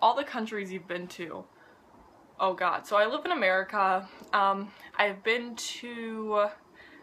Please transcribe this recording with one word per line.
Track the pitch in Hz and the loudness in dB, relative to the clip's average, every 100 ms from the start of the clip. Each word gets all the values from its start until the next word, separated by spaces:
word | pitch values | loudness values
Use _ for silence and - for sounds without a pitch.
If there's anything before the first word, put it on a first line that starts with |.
all | 226 | 4
the | 247 285 | 4 0
countries | 247 220 214 190 | -4 -6 -6 -6
you've | 185 175 | -8 -8
been | 175 180 | -8 -8
to. | - 165 165 190 _ - - _ - - - - - | -12 -12 -12 -14 _ -20 -20 _ -20 -20 -20 -20 -2
Oh | 190 | -2
God, | 185 180 - - | 0 0 -2 0
so | 208 | 2
I | 214 | 4
live | 285 | 2
in | 349 | -2
America. | 330 190 185 190 208 190 190 190 - - | 2 4 2 0 0 2 2 -2 -14 -2
Um, | 202 196 196 202 - - - | 2 4 2 -2 -12 -6 0
I've | 208 190 | 2 2
been | 220 240 240 220 | 0 0 -2 -8
to | - - 240 233 226 220 214 208 208 - - - - - | -8 -8 -10 -10 -8 -6 0 2 2 -2 -16 -20 -20 -20